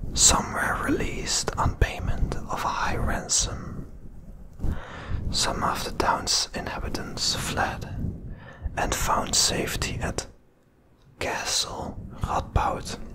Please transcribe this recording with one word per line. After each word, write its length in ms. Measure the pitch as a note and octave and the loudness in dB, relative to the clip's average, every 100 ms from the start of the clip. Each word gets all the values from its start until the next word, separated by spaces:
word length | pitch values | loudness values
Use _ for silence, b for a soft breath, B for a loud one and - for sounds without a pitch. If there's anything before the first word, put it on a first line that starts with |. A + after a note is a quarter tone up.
| - | -2
Some 400 | - - - - | 6 6 6 2
were 300 | - - - | -2 0 0
released 680 | - - - - - - - - | 2 2 0 -2 0 0 0 2
on 180 | - | 2
payment 600 | - - - - - - | 4 2 4 2 4 4
of 280 | - - - | 0 -2 -2
a 20 | - | 0
high 280 | - - - | 0 0 2
ransom. 920 | - - - - - - - - - - - - - - - - B B B B B B B | 2 2 2 2 2 -2 -6 -8 -10 -12 -12 -12 -14 -14 -14 0 B B B B B B B
Some 340 | - - - | 2 0 2
of 200 | - - | 0 0
the 60 | - | -4
town's 580 | - - - - - - | 0 2 2 2 2 2
inhabitants 800 | - - - - - - - - | -4 -4 -4 -4 -4 -4 -2 0
fled 520 | - - - - - - - - - - B B B B - | 2 0 0 0 -2 -6 -4 -4 -4 -8 B B B B 0
and 160 | - | 0
found 420 | - - - - | 2 2 2 2
safety 640 | - - - - - - - | 4 4 2 0 0 -2 -2
at 260 | - - - - - _ _ _ _ - - - | -2 -4 -8 -16 -20 _ _ _ _ -20 -20 -6
Castle 800 | - - - - - - - - - - | -4 -2 0 0 0 -4 -6 -8 -10 -6
Radboud. 760 | - - - - - - - - - | 0 0 2 2 2 0 -4 -6 -8